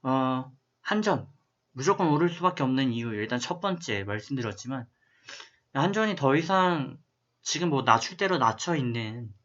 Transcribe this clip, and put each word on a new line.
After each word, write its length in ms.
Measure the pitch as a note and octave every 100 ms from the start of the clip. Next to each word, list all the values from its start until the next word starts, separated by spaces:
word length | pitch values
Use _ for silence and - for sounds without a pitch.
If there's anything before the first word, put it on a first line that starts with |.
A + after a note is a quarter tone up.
어, 500 | C3 C3 C3 C3 B2+ - _ _
한전 480 | - G#3 G#3+ D3 - _ _ _ _
무조건 360 | B2+ D3 G3 E3+
오를 220 | D3 F3
수밖에 320 | E3+ F3+ F3
없는 320 | C3 C3 C3+
이유, 180 | A#2 A#2
일단 260 | G#2+ A2 B2
첫 220 | - -
번째 440 | G3+ F3 E3+ G2+
말씀드렸지만 840 | G2 G#2 - C3+ A2+ G2 B2 C3 A#2+ _ _ _ - - - _ _
한전이 420 | C3+ E3+ G3+ A3 G3
더 180 | C#3
이상 640 | C#3+ E3+ F#3+ F3+ E3 C3 - _ _ _ _
지금 260 | - D#3+ F3
뭐 160 | C#3
낮출 320 | B2 A2+ - F3+
대로 220 | G3 F3
낮춰 360 | A#2 A2 -
있는 560 | D#3+ B2 A#2 A2 A#2 A#2 -